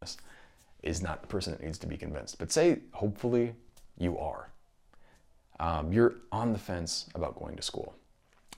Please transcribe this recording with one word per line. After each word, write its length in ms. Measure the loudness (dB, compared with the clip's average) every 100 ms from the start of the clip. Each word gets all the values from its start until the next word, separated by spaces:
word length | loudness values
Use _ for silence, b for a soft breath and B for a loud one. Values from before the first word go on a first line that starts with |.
this 160 | -10 -12 B B B B B -8
is 200 | -4 -2
not 200 | -2 -4
the 60 | -4
person 240 | -4 -2
that 100 | -4
needs 160 | -6 -6
to 80 | -6
be 100 | -6
convinced. 420 | -6 -6 -8 -8
But 120 | 0
say, 280 | 6 6 6 0
hopefully, 600 | -2 -2 0 2 4 4 -2 -16 -20 -18 -2
you 200 | 0 0
are. 320 | -2 -6 -10 -18 -20 _ -20 b b b b b _ -2
Um, 320 | 0 2 4
you're 240 | 8 8 6 -2
on 200 | -2 0
the 60 | 0
fence 500 | -2 -4 -2 -4 -6
about 240 | -4 -4 -4
going 180 | -10 -8
to 60 |
school. 320 | -6 -6 -8 -12 -20 _ _ _ -20